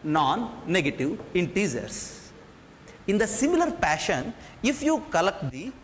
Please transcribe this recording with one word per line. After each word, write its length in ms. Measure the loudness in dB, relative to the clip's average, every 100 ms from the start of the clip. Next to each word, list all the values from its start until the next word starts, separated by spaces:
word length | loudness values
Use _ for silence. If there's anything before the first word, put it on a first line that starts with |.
non-negative 1160 | 2 2 4 2 -2 -8 0 2 2 0 -2 -2 -2
integers. 960 | 0 0 0 0 -2 -6 -8 -10 -12 -18 -20 -20 -20 -20 -20 -20 -10 0
In 100 | 2
the 100 | 2
similar 440 | 2 2 4 2
fashion, 600 | 2 0 0 0 -2 -2 -8 -16 -2
if 180 | -2 2
you 220 | 2 0 2
collect 420 | 2 2 0 -6
the 200 | -6 -10 -12